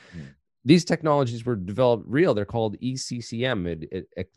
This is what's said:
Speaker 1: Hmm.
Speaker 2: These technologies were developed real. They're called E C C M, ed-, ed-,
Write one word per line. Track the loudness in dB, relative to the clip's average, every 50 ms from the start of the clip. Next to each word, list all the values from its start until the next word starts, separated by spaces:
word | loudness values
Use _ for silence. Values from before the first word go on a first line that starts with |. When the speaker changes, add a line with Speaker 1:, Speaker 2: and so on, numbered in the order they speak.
| -20 -20 -18
Speaker 1:
Hmm. | -18 -18 -18 -20 _ _ _ _ _ 4
Speaker 2:
These | 6 6 6 6
technologies | 4 -2 0 2 2 2 2 2 0 -2 -4 -4
were | -4 -4
developed | -4 -4 -4 0 2 4 4 4 2 0
real. | -2 0 2 4 4 2
They're | 0 -2
called | -4 -2 -2 -2 -2 -2 -4
E | -6 -6 -6 -8
C | -8 -8 -8 -10 -10
C | -8 -6 -4 -4
M, | -2 -2 -2 -4
ed-, | -4 -6 -8 -8 -10 -10
ed-, | -12 -12 -12 -10 -12 -12 -12 _